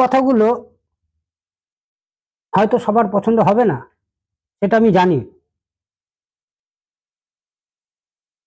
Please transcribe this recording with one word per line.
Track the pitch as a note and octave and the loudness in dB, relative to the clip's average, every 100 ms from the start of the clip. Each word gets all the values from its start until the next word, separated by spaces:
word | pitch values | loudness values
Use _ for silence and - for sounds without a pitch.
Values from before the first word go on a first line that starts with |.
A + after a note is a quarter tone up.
কথাগুলো | B3+ C4+ C4 A#3 A3 B3 - _ _ _ _ _ _ _ _ _ _ _ _ _ _ _ _ _ _ | 0 0 0 0 0 -2 -10 _ _ _ _ _ _ _ _ _ _ _ _ _ _ _ _ _ _
হয়তো | F#3+ G#3+ A#3+ | -2 0 -2
সবার | - A3 G#3 | -2 -2 -2
পছন্দ | G3 A3 A3+ F#3 | -2 0 0 2
হবে | G#3 | 0
না, | A3+ B2+ - _ _ _ _ _ _ _ | 0 -4 -8 _ _ _ _ _ _ _
সেটা | G3 A3 | -2 2
আমি | A3+ F3+ | 2 2
জানি। | F3+ C#3 - - _ _ _ _ _ _ _ _ _ _ _ _ _ _ _ _ _ _ _ _ _ _ _ _ _ _ _ _ _ _ | 2 0 -4 -16 _ _ _ _ _ _ _ _ _ _ _ _ _ _ _ _ _ _ _ _ _ _ _ _ _ _ _ _ _ _